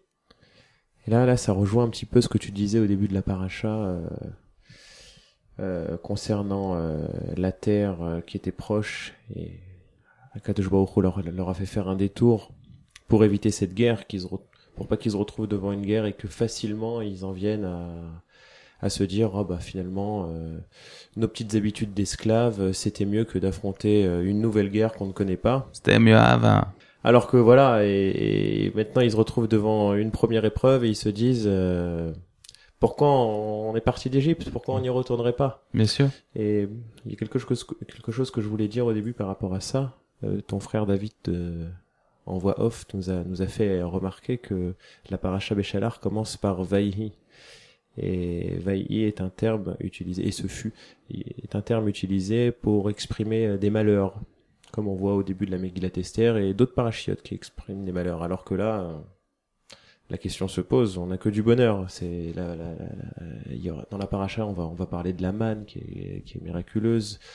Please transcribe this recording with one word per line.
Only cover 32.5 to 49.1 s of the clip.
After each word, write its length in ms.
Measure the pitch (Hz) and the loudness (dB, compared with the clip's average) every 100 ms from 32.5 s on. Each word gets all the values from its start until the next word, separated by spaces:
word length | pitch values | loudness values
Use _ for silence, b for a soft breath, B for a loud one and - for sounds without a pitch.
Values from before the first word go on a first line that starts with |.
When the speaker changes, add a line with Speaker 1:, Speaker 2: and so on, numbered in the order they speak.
| b b _ | b b _
Speaker 1:
Pourquoi 320 | 113 - 147 | 0 2 4
on 680 | 139 113 107 107 107 110 113 | 4 2 0 -4 -4 -4 -2
est 60 | |
parti 260 | 127 - 131 | -2 -2 0
d'Égypte ? 400 | 135 147 165 - | 2 2 0 -2
Pourquoi 260 | 120 - 131 | -8 -4 -2
on 40 | |
n'y 80 | 127 | 0
retournerait 460 | 127 127 120 120 | -2 0 0 0
pas ? » 320 | 117 135 - _ | 0 -2 -4 _
Speaker 2:
Bien 100 | 113 | 2
sûr. 240 | 110 - 139 - _ | 2 4 2 0 _
Speaker 1:
Et 340 | - 107 104 101 113 113 - | -4 0 0 0 -6 -16 -16
il 60 | 110 | -14
y 40 | |
a 40 | 104 | -8
quelque 220 | 110 127 | -4 -4
chose, 260 | - 123 - - - | -2 -4 -4 -12 -14
quelque 260 | - - | -12 -6
chose 180 | 113 131 | -4 -4
que 100 | 120 | -2
je 80 | 107 | -2
voulais 200 | 107 107 | -2 -2
dire 180 | 113 120 | 0 0
au 80 | |
début 180 | 107 110 | 0 -2
par 140 | 117 98 | -4 -6
rapport 260 | 95 95 | -4 -4
à 80 | 92 | -4
ça. 380 | - 135 135 - _ _ | -2 -2 -4 -8 _ _
Euh, 180 | 104 98 | -6 -6
ton 200 | - 101 | -4 -6
frère 260 | - 110 104 | -4 -2 0
David, 260 | 98 104 - - | 0 -2 -6 -4
euh, 400 | 87 87 85 82 90 _ _ _ _ - | -4 -4 -6 -8 -12 _ _ _ _ -8
en 100 | 95 | -2
voix 220 | 95 - | -2 0
off, 240 | 117 - - | 0 -2 -8
nous 160 | 98 92 | -6 -4
a, 140 | 90 | -4
nous 180 | 87 90 | -4 -4
a 40 | 92 | -4
fait 360 | - 104 92 | 0 0 0
remarquer 560 | 87 90 95 - - 123 | -2 -2 -4 -6 -6 -6
que 360 | - 95 90 92 b b - | -4 -4 -4 -6 b b -10
la 100 | 95 | -6
paracha 360 | 98 95 - | -2 -2 0
Béchalar 460 | 101 98 101 110 - | -2 0 -2 -2 -4
commence 360 | 98 107 110 - | -4 -4 -4 -2
par 260 | 101 92 | -2 -2
Vaïhi. 500 | 90 101 104 98 110 - b b b b b b _ - | 0 0 0 -2 -6 -10 b b b b b b _ -6
Et 640 | 92 92 87 87 87 90 | -4 -2 -2 -4 -4 -4
Vaïhi 460 | 90 98 - 104 | -2 -2 -2 0
est 160 | 107 | 0